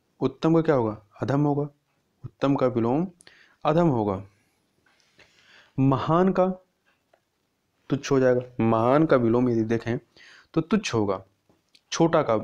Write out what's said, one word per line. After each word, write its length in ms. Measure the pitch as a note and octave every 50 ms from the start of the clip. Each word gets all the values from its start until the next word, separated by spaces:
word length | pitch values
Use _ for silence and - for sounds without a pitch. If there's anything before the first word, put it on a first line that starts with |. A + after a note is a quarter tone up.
| _ _ _ -
उत्तम 340 | C3+ C3 - - - D#3+ E3
का 80 | E3
क्या 120 | D#3 D#3+ D3
होगा? 280 | B2+ A2+ G#2+ G#2 - _ _ _ -
अधम 220 | A2+ A2+ C3+ C#3+ D3
होगा। 240 | D3 C#3+ C#3+ D3 C#3+ _ _ _ _ _ _ _ _ _ _ -
उत्तम 300 | - _ - - C#3 C#3
का 120 | C3 C3
विलोम 420 | B2+ A#2 A#2 A2+ A#2 C3 D#3 F#3 F#3+ - _ _ - _ _ _ _ _ _ -
अधम 240 | D3 D3+ E3+ F3 E3
होगा। 340 | C3 A2+ G#2 G#2 F#2+ F#2+ G2 - _ _ _ _ _ _ _ _ _ _ _ _ _ _ _ _ _ _ - _ _ _ _ _ - - _ _ - -
महान 540 | C3 C3+ C3+ B2+ - - D#3+ F3 F#3 F#3+
का 140 | F3+ F#3+ F#3 F#3 F#3 - _ _ _ _ _ _ _ _ _ _ _ _ _ _ _ _ _ _ _ _ _ _ _ _ _ -
तुच्छ 200 | C#3+ C3+ - -
हो 100 | C#3 C3
जाएगा। 440 | C3 B2+ B2 B2 B2 - - - A2+
महान 420 | A2+ A#2 A2+ A#2 B2 C3+ D3+ D#3+
का 100 | D#3+ D3
विलोम 320 | C3 A#2+ A2 A2+ B2 B2+ B2
यदि 140 | A#2 A2+
देखें 360 | A2 A2 A#2 A2+ - A#2 A#2 C3+ _ _ _ - - - - - _ _ -
तो 60 | D#3+
तुच्छ 340 | D#3+ - A3+ G3 - - -
होगा। 300 | A2+ G#2 G2+ F#2+ F#2 - _ _ _ _ _ _ _ _ _ _ _ _ -
छोटा 300 | - - E3 E3 E3+ D#3
का 140 | C#3 - A2 G#2+